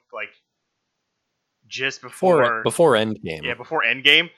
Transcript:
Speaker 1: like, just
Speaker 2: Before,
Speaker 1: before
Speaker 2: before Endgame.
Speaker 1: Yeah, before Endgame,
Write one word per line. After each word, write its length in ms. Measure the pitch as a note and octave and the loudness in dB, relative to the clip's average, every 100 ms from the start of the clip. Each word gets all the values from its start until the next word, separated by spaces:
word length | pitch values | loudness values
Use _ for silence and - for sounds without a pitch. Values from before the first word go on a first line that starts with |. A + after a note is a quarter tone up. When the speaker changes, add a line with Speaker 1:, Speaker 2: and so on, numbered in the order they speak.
| _ | _
Speaker 1:
like, 180 | A2+ G#2+ _ _ _ _ _ _ _ _ _ _ _ _ _ A2 | -14 -14 _ _ _ _ _ _ _ _ _ _ _ _ _ -16
just 340 | B2 C3+ - | -8 -8 -8
Speaker 2:
Before, 400 | B2 - F#3 E3 | -16 -4 2 2
Speaker 1:
before 220 | A#2+ A2+ | 2 0
Speaker 2:
before 300 | A2+ - E3 | -2 2 2
Endgame. 520 | A2+ A2 G#2 F2 D#2+ | 4 0 -4 -8 -8
Speaker 1:
Yeah, 100 | C3+ | -8
before 280 | A#2+ A#2+ D#3+ A#2 | -10 -8 -4 -2
Endgame, 440 | B2+ C3+ D3+ E3+ | 0 4 4 2